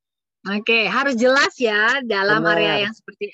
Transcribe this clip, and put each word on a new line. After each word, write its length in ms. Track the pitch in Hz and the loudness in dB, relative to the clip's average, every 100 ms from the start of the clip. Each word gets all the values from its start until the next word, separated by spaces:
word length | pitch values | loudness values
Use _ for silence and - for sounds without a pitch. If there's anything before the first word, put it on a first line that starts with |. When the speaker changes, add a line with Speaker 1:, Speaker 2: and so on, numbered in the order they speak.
| _ _ _ _ 185 | _ _ _ _ -8
Speaker 1:
Oke, 380 | 208 226 226 196 | -6 0 0 0
harus 320 | 233 277 233 | -2 -2 2
jelas 400 | 254 269 320 - | 2 2 0 0
ya 400 | 226 208 226 277 | -2 2 2 0
dalam 380 | 240 196 196 202 | -2 0 2 2
Speaker 2:
Benar. 140 | 165 165 | 2 2
Speaker 1:
area 180 | 208 208 | 0 0
yang 140 | 202 | -4
seperti 320 | 220 - - 208 | -8 -16 -12 -8